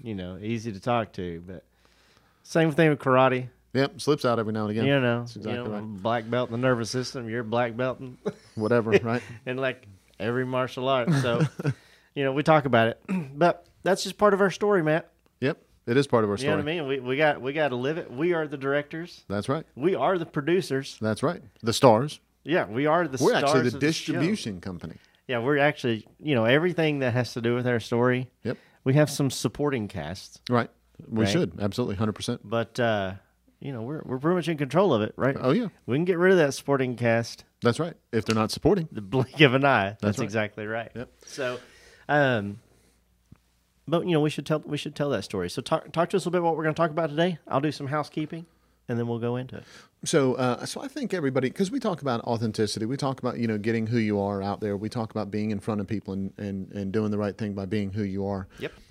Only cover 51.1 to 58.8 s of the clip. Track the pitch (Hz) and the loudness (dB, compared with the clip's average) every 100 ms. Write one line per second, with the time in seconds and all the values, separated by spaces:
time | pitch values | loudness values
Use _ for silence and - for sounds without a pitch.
51.1 | 185 139 131 127 - 190 269 220 170 139 | -2 0 0 -2 -2 -4 -2 -4 -4 -2
52.1 | 117 - 117 113 107 107 104 110 135 139 | -2 -2 -2 -2 0 -2 -2 -4 -4 -4
53.1 | 127 123 - 117 107 107 113 110 120 107 | -2 -4 -2 -2 0 0 0 0 0 2
54.1 | 101 98 101 98 98 107 101 110 123 110 | 2 0 0 -2 -2 -2 -2 -4 -6 -6
55.1 | 110 101 104 107 101 - 104 95 101 - | -4 -4 -4 -4 -4 -4 -4 -4 -6 -6
56.1 | 95 98 - 101 98 92 101 98 107 107 | -6 -6 -8 -8 -8 -8 -8 -2 -2 0
57.1 | 104 104 92 107 101 95 107 98 107 101 | 0 -2 -4 -6 -6 -4 -4 -4 -4 -4
58.1 | 98 98 98 95 - 143 - | -4 -4 -6 -8 -12 -12 -12